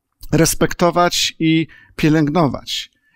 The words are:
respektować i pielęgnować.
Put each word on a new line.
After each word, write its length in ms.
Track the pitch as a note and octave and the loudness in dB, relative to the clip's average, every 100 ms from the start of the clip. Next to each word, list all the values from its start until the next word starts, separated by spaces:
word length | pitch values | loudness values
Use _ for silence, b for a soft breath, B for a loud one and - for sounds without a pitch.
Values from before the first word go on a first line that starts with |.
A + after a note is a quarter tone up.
| _ _ - | _ _ -2
respektować 1000 | D3 E3 - E3 - F3 E3 F3 - - - | 0 2 0 -2 0 0 2 0 0 -4 -2
i 280 | D#3+ D#3+ D#3 b b - | 0 0 -2 b b -2
pielęgnować. 960 | D#3 D#3 D3 E3 D3 - - - - _ _ | 2 2 2 2 0 -2 -8 -10 -12 _ _